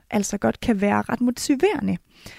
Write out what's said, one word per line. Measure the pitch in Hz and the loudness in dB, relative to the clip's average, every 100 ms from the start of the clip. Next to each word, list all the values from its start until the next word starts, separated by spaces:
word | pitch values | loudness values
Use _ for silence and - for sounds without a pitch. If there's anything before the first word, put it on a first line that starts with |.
| - | -4
altså | 208 196 202 | -4 -2 -2
godt | 220 - | -2 -2
kan | - 202 | 0 0
være | 202 208 | 2 0
ret | 202 226 | 0 -2
motiverende. | 247 247 - 269 381 330 190 180 _ _ - | -2 -2 0 2 2 2 -2 -4 _ _ -20